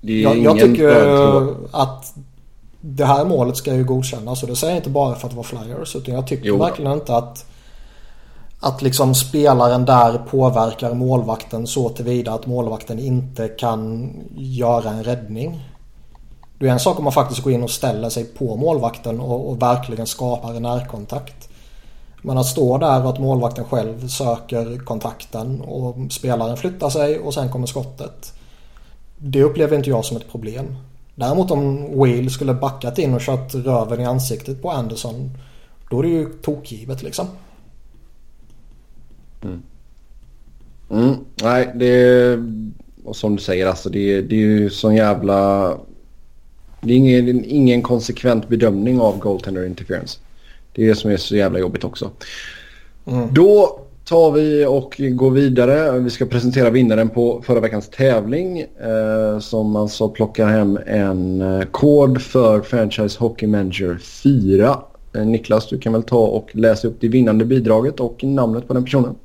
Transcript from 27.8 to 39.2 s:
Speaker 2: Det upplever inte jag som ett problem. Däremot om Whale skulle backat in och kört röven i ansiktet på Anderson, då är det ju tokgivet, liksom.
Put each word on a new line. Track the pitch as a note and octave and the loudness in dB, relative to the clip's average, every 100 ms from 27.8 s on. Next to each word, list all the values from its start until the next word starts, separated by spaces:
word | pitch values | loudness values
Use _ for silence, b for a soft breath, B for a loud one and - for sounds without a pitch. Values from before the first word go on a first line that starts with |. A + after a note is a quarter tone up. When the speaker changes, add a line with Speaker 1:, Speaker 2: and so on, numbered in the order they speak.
| C3 - C#3+ - - b b b b b b b - - | -10 -12 -16 -16 -20 b b b b b b b -20 -14
Speaker 2:
Det | C#3+ C3+ | -4 2
upplever | D3 - D3+ D3+ | 2 4 0 0
inte | C3+ | 0
jag | A#2+ A2 | -2 -2
som | A#2 | -8
ett | - | -10
problem. | A#2+ A2+ A#2 C3 C3 - - - - | -12 -12 -10 -12 -12 -16 -20 -20 -6
Däremot | B2 D#3+ F#3 | -2 0 0
om | D3+ C#3 C#3 C#3+ C#3+ | 0 0 -2 -4 2
Whale | C3 A#2+ B2+ | 4 4 -2
skulle | C3 C#3 | -4 -2
backat | B2+ C3+ C3 B2 C3 | -2 -2 -4 -8 -2
in | D3 | 0
och | B2 | 0
kört | - C3 C3 C3+ | -2 -4 -4 -6
röven | B2 B2 A2 A#2 | -2 0 0 -4
i | B2 | -2
ansiktet | B2+ - A2+ - C3+ | -2 -4 -8 -10 -10
på | F3 | -6
Anderson, | D3+ A2+ A2+ B2 A#2 C3+ C3 b b b b - | -6 -6 -8 -10 -10 -12 -12 b b b b -8
då | B2 | -2
är | |
det | D#3+ | 0
ju | E3 C#3+ | -2 -4
tokgivet, | - - C#3+ - A2 A#2 C3 | -8 -8 -8 -10 -16 -12 -10
liksom. | - - F#3 F#3 b b b - - - - - - - - - - - - - - - | -10 -10 -10 -12 b b b -20 -20 -20 -20 -20 -20 -20 -20 -20 -20 -20 -20 -20 -20 -20